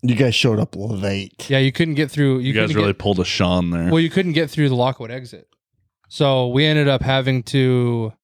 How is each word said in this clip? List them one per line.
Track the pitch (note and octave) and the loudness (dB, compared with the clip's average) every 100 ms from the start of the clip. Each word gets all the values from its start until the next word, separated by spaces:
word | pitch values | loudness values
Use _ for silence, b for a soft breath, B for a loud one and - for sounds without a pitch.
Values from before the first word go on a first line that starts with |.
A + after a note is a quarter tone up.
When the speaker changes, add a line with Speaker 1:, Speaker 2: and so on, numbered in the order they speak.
Speaker 1:
You | B2+ | 0
guys | A#2 C3 | 2 2
showed | A2 B2+ G#2+ | 2 0 0
up | E2+ - | -2 -6
late. | G#2 G#2 G2+ G2 G2 _ - | -8 -4 -4 -4 -8 _ -4
Speaker 2:
Yeah, | C3 | 0
you | C3+ | 0
couldn't | - E3 | 0 -2
get | D3 D3 | 0 -2
through. | D3 C#3 C3 | 0 0 0
You | B2+ | 0
Speaker 3:
You | |
guys | G#2+ A2 | 0 0
Speaker 2:
couldn't | G#2 | 2
Speaker 3:
really | G2+ | 0
Speaker 2:
get, | G2 | 0
Speaker 3:
pulled | G#2 F#2+ | 0 0
a | |
Sean | F2 - F2+ F2+ F2 | 0 0 0 2 0
there. | F2 E2+ | -2 0
Speaker 2:
well, | D#3+ | 2
you | E3 | 2
couldn't | F#3 F3+ | 0 0
get | D#3 D#3+ | -2 -2
through | - C#3+ | 0 0
the | |
Lockwood | B2+ B2 C3 A2+ | 2 0 -2 -10
exit. | B2+ B2 F#2 _ _ _ _ _ _ _ | -14 -16 -20 _ _ _ _ _ _ _
So | - C#3+ C3 B2 | -2 0 2 2
we | B2+ D#3 | 2 2
ended | D3+ C#3+ | 4 2
up | C3 | 2
having | C3 C3+ C3 C3 | 0 0 0 -2
to | A#2 C#3+ B2+ B2 A#2+ A#2 A2 - | 0 0 2 2 0 -2 -6 -10